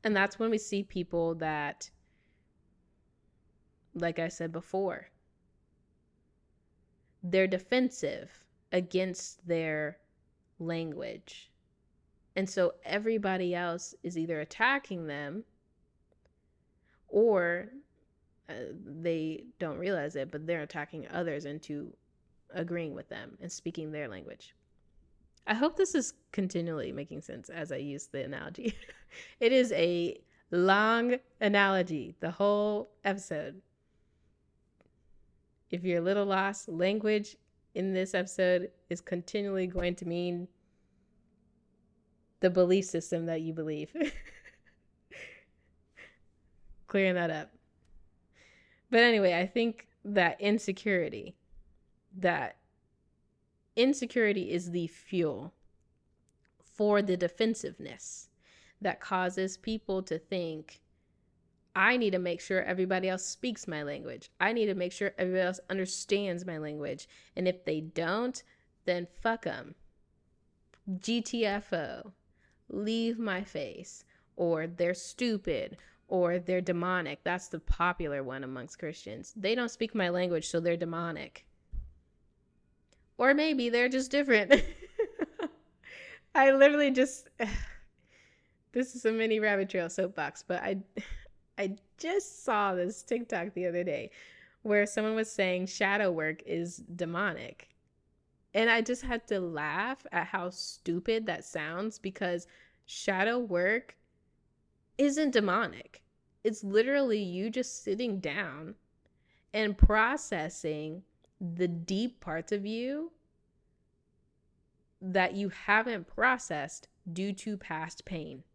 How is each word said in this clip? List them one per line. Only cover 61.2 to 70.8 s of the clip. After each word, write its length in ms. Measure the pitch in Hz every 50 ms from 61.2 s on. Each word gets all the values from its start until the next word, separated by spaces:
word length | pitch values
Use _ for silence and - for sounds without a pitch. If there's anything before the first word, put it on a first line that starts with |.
| _ _ _ _ _ _ _ _ _ _ _
"I 220 | 190 190 220 247
need 140 | 254 233 202
to 80 | 190 180
make 200 | 180 175 170 170
sure 220 | - - 196 185 -
everybody 460 | - 180 185 185 185 190 185 190 185
else 160 | 185 190 -
speaks 420 | - - _ - 254 220 - -
my 160 | - 165 151 147
language. 480 | 143 143 - - 127 123 - - - _ _
I 140 | 180 202 233
need 140 | 240 220
to 80 | 208 185
make 160 | 190 180 180
sure 220 | - - 202 196 -
everybody 280 | - 185 185 185 185 185
else 140 | 180 185 - - -
understands 760 | 185 190 185 185 - - - - 208 202 202 190 170 175 185
my 120 | 185 165
language. 500 | 156 151 151 151 151 143 - 131 156 - _ - - - _ _
And 120 | - 185
if 180 | 180 180 180 -
they 160 | - 156 156
don't, 600 | 160 160 - - 170 165 190 220 240 254 254 - - _ _ _ _ _ _ _ _
then 220 | - 175 175 175
fuck 380 | 170 _ - - 226 226 226 -
'em. 300 | 170 - 123 123 - - _ - - _ _ _ _ _ _ _ _ _ _ _ _ _ _ _ _ _ _